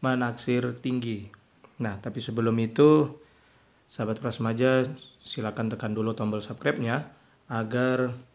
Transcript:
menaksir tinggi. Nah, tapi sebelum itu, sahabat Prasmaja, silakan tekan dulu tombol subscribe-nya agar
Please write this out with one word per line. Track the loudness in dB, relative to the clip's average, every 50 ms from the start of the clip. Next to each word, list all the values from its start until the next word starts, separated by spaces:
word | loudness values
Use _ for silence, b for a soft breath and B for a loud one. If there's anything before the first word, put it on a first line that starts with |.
| 2
menaksir | 0 2 2 0 -2 -2 -4 -2 0 0 2 2 0 -4 -4 -4
tinggi. | -2 -2 -2 -2 -4 -6 -6 -8 -12 -18 -20 _ _ _ _ _ -20 _ _
Nah, | -4 -4 -4 -6
tapi | -8 -8 -6 -6
sebelum | -6 -4 -2 0 2 2 2 2
itu, | 0 0 4 8 8 8 10 8 6 2 -2 b b b b b b b b b b b b b b b
sahabat | -8 -6 -4 -4 -4 -4
Prasmaja, | -4 -6 -4 -2 -2 -2 0 2 4 4 4 4 2 0 -4 -12 -16 -20 -20 _ -14
silakan | -12 -8 -6 -6 -6 -4 -2 -4 -4 -4
tekan | -4 -4 -4 -2 -2
dulu | -2 -2 -2
tombol | -2 -2 -2 -2 -4 -6
subscribe-nya | -8 -12 -4 -2 -2 0 0 -2 -2 -2 -2 -4 -8 b b b b b b b _
agar | -4 -4 -4 -2 0 0 2 2 2 0 0 -2 -4 -8 -14 _ _